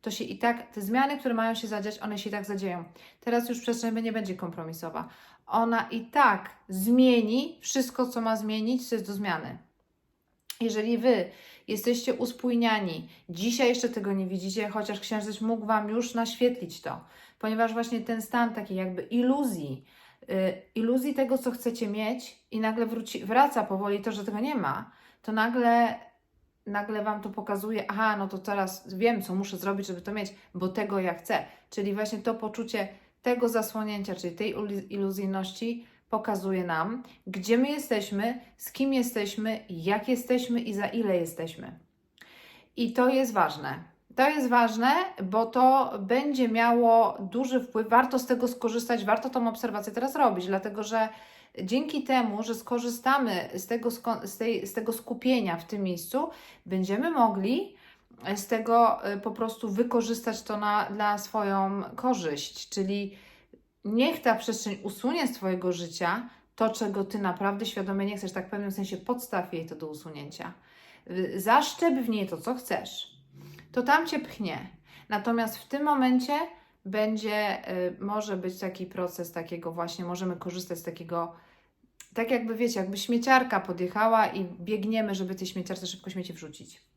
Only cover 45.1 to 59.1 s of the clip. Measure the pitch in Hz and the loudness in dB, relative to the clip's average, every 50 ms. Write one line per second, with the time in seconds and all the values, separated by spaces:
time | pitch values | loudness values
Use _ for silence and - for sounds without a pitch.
45.1 | - - 196 185 190 220 226 226 - 254 254 262 262 269 254 - - 208 196 190 | -4 -6 -6 0 2 2 2 2 4 6 8 8 8 6 4 2 -2 -6 0 2
46.1 | 233 262 285 294 285 262 254 226 220 226 233 240 233 240 240 226 226 226 226 202 | 2 2 2 2 2 2 2 4 4 4 6 6 6 6 8 8 8 8 8 6
47.1 | - - 202 185 - 233 269 247 254 254 247 - - 226 226 220 226 240 262 247 | 2 -2 -8 -4 -2 -2 -2 2 0 0 0 0 -2 -2 2 6 6 6 6 6
48.1 | - 262 254 - 254 240 247 240 247 - - 233 226 240 233 - 240 214 196 202 | 2 0 2 2 0 2 2 -2 -2 0 -2 -2 0 0 0 0 -2 0 2 2
49.1 | 214 220 - 262 254 254 233 233 226 - - 233 208 208 202 214 202 233 240 269 | 2 2 2 -2 -2 0 0 0 -2 -2 -4 -4 -4 -4 -6 -6 -4 -2 -4 -2
50.1 | - 302 285 233 196 180 180 185 196 190 190 220 196 214 214 208 226 226 220 220 | 2 4 4 4 4 2 -2 0 -2 -2 -2 -2 -6 -6 -6 -2 0 0 0 0
51.1 | 220 - - - - - - _ _ - 185 190 220 269 311 - - 294 254 - | -2 -12 -20 -20 -20 -20 -20 _ _ -8 -4 0 0 0 0 0 -4 -4 0 2
52.1 | 262 254 233 220 202 208 220 220 226 226 - - 247 240 240 240 233 233 - 262 | 2 2 4 2 -2 -4 -4 -4 -4 -6 -4 -2 -2 -2 -2 -2 -4 -2 2 2
53.1 | 269 285 262 220 190 180 - - - 180 185 - 233 233 233 240 240 - - 233 | 4 4 4 2 0 -2 -4 -4 -8 -10 -6 -4 -4 -2 -2 -2 -4 -2 -4 -4
54.1 | 226 - - 196 - - 226 233 226 - - 196 - 240 220 233 226 226 - - | -4 -2 -4 -10 -8 -4 -2 -2 -2 -2 -4 -4 -6 -4 -2 -2 -4 -4 -6 -8
55.1 | 240 - - 254 262 247 208 185 170 170 - - 214 202 196 185 180 170 - - | -8 -2 2 2 2 4 2 0 -2 -4 -4 -6 -6 -4 -2 -2 -2 -4 -6 -4
56.1 | - 269 311 330 - - - - - - _ - 190 190 185 185 196 214 285 339 | -2 -2 -2 -2 -6 -14 -20 -20 -20 -20 _ -4 -2 0 0 0 0 0 0 0
57.1 | 330 285 240 220 196 196 190 214 254 349 392 381 - - - - - _ _ _ | 4 4 4 4 4 2 0 2 0 0 0 -4 -10 -20 -20 -20 -20 _ _ _
58.1 | - - - 175 202 202 196 - 233 220 220 220 233 233 233 226 - - - 202 | -20 -12 -6 -4 -4 -4 -2 -2 -2 -2 2 4 6 8 8 8 6 2 -2 -4